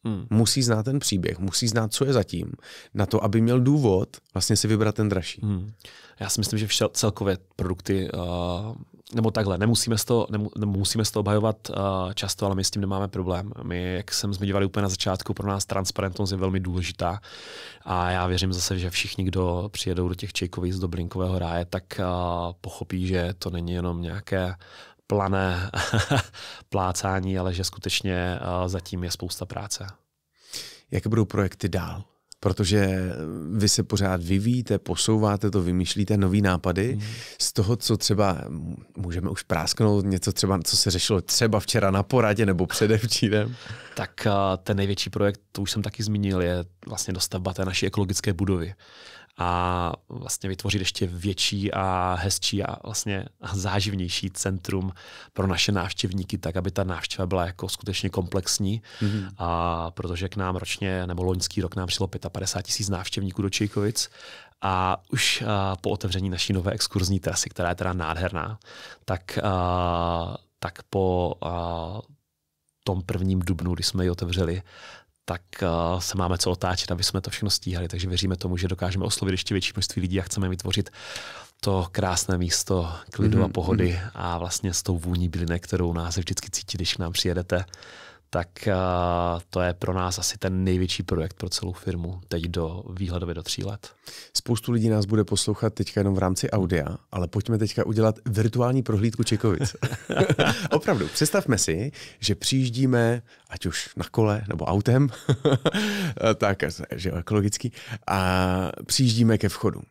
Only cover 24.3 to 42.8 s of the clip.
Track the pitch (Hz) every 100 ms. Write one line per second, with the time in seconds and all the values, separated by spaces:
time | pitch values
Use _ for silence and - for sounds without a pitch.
24.3 | 95 92 92 - - - _ _ 101 98
25.3 | 95 95 87 92 - - 113 - 135 -
26.3 | - - - - 98 92 90 98 95 92
27.3 | 95 90 90 92 - 95 - 98 90 90
28.3 | 87 87 90 90 92 - 90 87 - 90
29.3 | - 87 92 101 - 98 - _ _ _
30.3 | _ - - - - _ 101 - 113 101
31.3 | 104 95 - 95 87 82 85 - _ _
32.3 | - 101 92 95 104 98 95 92 64 78
33.3 | 87 76 104 101 - 98 98 98 92 85
34.3 | 95 110 123 117 101 - 92 - 110 107
35.3 | 101 104 95 87 90 90 101 101 107 95
36.3 | 101 98 90 90 90 110 107 107 117 -
37.3 | - - - 101 117 - 110 - 101 101
38.3 | 82 - 76 80 - - - 92 87 87
39.3 | - - 82 80 - 110 101 98 92 -
40.3 | 90 98 95 80 - - 90 - 101 -
41.3 | - 117 104 - 117 98 95 101 131 113
42.3 | 104 104 90 90 -